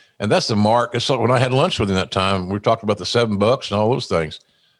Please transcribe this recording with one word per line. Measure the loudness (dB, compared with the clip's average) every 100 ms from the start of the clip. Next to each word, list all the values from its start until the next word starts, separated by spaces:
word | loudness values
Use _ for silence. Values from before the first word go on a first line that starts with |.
| _ _
and | 0
that's | 0 0
the | 2
mark. | 4 2 0
It's | -2 -2
like | 0
when | 2
I | 2
had | 2
lunch | 2 0 0
with | -2
him | 0
that | -2
time, | -2 0 -2 -2
we | -2
talked | 0 0
about | 0 -4
the |
seven | -2 0 0 2
bucks | 2 0 -2
and | -2
all | 0
those | -2 -2
things. | -4 -4 -8 _ _ _